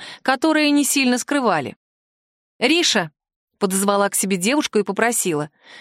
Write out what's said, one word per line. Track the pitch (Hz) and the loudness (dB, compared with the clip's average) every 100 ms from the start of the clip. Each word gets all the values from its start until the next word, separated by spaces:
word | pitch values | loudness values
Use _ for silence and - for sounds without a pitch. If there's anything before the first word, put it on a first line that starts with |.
| - - | -6 -8
которое | - 269 320 311 302 | -2 0 2 2 2
не | 285 | 2
сильно | 285 277 254 247 | 2 0 2 0
скрывали. | - 285 233 160 120 - _ _ _ _ _ _ _ - | -2 -2 0 0 -2 -12 _ _ _ _ _ _ _ -4
"Риша", | 254 339 320 214 165 _ _ _ _ - | 0 2 2 0 -2 _ _ _ _ -4
подозвала | 196 190 202 202 202 | -2 0 0 2 2
к | - | 0
себе | 190 190 | -2 -2
девушку | 196 294 - 214 | 0 0 0 -2
и | |
попросила: | 196 196 226 226 185 147 151 _ - - | -2 -2 -2 0 -2 -2 -4 _ -20 -20